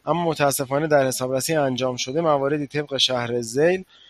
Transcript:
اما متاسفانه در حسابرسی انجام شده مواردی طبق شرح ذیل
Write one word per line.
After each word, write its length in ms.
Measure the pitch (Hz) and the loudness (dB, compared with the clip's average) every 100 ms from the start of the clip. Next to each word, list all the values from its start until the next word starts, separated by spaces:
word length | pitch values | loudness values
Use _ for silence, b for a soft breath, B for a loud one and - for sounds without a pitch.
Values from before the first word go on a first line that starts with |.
| 143 | -4
اما 180 | 165 | -2
متاسفانه 640 | 170 151 143 131 127 139 160 | 0 0 0 0 -2 -2 4
در 200 | 147 131 | 4 4
حسابرسی 480 | 123 127 131 143 | 0 -2 -2 0
انجام 420 | 160 139 123 127 123 | 0 0 0 -2 -4
شده 240 | 127 143 | -4 0
مواردی 460 | 170 143 135 151 143 | 2 2 2 -2 -4
طبق 300 | 147 143 135 | -6 -4 -2
شرح 440 | - 127 120 120 | 0 0 -2 -4
ذیل 440 | 113 123 165 190 185 b | -2 2 2 2 -4 b